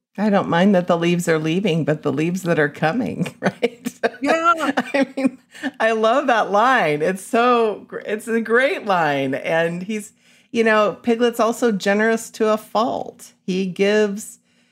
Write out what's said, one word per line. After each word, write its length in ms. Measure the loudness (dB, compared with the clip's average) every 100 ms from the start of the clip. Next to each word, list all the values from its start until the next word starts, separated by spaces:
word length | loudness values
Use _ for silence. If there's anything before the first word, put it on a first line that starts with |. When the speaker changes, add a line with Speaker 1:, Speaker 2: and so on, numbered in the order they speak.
| _ -4
Speaker 1:
I 120 | 0
don't 200 | 0 2
mind 260 | 2 4 4
that 120 | 2
the 100 | 0
leaves 320 | 2 0 0
are 100 | -2
leaving, 460 | 0 -2 0 -2 -2
but 180 | -2
the 80 | -4
leaves 320 | -2 -2 -4
that 160 | -2 0
are 80 | 0
coming, 640 | 0 -2 -2 -4 -4 -6 -4
<laughs> 20 |
right? 600 | -6 -2 -6 -4 -12 -4 -4 -2
Speaker 2:
Yeah. 320 | 0 2 2
Speaker 1:
<laughs> 200 | 0 0 -2 -2
I 140 | 0 0 0
mean, 240 | -4 -4 _ -10 -10 -2
I 120 | 0
love 340 | 2 2 2 2
that 240 | 2 2
line. 500 | 2 4 4 2 0
It's 220 | 0 -2
so 600 | -2 0 2 2 2 -2 -10
gr-, 120 | -12 -8
it's 220 | -8 -2
a 140 | -2
great 440 | 2 2 2 -2 0
line. 480 | 0 2 0 -2
And 480 | -4 -2 0 0 -2
he's, 300 | -6 -8 -8 _ _ _ _
you 140 | 0 2
know, 320 | 4 2 0
Piglet's 380 | -2 0 0 2
also 320 | 0 2 0
generous 580 | 0 0 0 2 0 -4
to 200 | -4 0
a 60 | 0
fault. 760 | -2 -2 -2 -4 -8 -14 -20 _ -6
He 200 | -4 -4
gives 720 | 0 2 2 0 -2 -12 -20 _ _ _